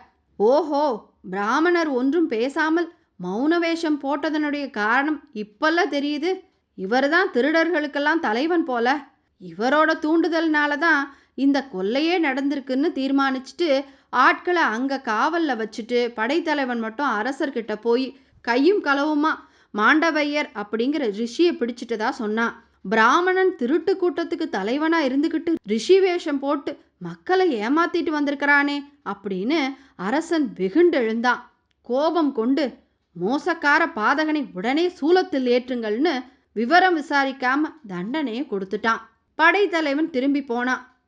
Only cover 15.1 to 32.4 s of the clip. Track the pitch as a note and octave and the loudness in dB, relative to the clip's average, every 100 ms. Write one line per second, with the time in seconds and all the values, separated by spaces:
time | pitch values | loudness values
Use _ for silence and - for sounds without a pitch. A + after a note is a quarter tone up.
15.1 | G#3+ D4 E4+ D#4 A3+ A3 A#3+ A3 A#3+ A#3+ | 0 0 0 -2 -2 -4 -8 -4 -2 -2
16.1 | A#3 A#3 D#4+ D#4+ D4 B3+ A#3+ A3 A3 C#4+ | -2 -2 0 0 -2 -2 -2 -4 -4 -2
17.1 | G#3 B3 C#4+ D4 B3 A3 G#3+ A#3 A#3+ C4 | -2 -2 -4 -4 -4 -6 -4 0 0 0
18.1 | - _ _ A#3+ B3 D4+ G#4 C#4+ C#4 D4+ | -8 _ _ -2 2 4 4 2 0 0
19.1 | D4+ D#4 - - _ _ G#3 A3+ D4+ E4 | 2 0 -2 -10 _ _ 2 4 4 2
20.1 | D4+ D4 D4 D4 - G#3 A3+ B3+ D4+ A#3 | 0 0 -2 -4 -8 -6 -2 -2 0 -2
21.1 | G3+ A#3 - E4+ - A#3+ A#3+ A#3 A3 A3 | -4 -6 2 0 2 -4 -6 -8 -4 -4
22.1 | A3+ G#3+ A3 A#3+ - _ _ F#3 A3 A3+ | -4 -4 -2 -2 -4 _ _ -2 4 6
23.1 | D#4+ F4+ F#4 F#4+ F4+ A#3+ E4 E4+ F#4+ F4+ | 4 2 2 2 2 0 0 0 0 0
24.1 | D#4 - E4 D#4 G#3 G3 C#4+ D#4+ E4 C4+ | -2 -6 -4 -4 -4 -2 -2 2 2 2
25.1 | C4+ D#4+ D#4+ E4+ D#4+ G3 A3+ A3+ F#4+ F#4 | 0 0 -2 -2 -4 -2 -4 4 4 6
26.1 | F4 E4 C#4 C#4 D4 D#4 - _ _ E3+ | 0 -2 -4 -2 -2 -4 -12 _ _ -12
27.1 | F3 - F#4 F#4 A3 A3 D#4 E4+ E4+ D#4+ | -12 0 2 2 0 0 0 2 0 -2
28.1 | D4+ C#4+ C#4+ C#4+ C#4+ C#4+ C#4+ C#4 _ F#3+ | 0 -2 0 2 2 2 -4 -8 _ -12
29.1 | G3+ G#3 F#3 A3 E4 C4 C4+ - - F#3+ | -10 -6 -4 0 0 -2 -6 -18 -8 -2
30.1 | C#4+ D#4 E4 B3 F3+ F#3 D4+ F4 C#4+ A3 | -2 0 0 -2 -2 0 4 4 4 0
31.1 | A#3 B3 A#3 - _ _ _ - B3+ D#4+ | 0 0 -2 -6 _ _ _ -4 0 2
32.1 | E4+ C#4+ A3+ | 2 0 0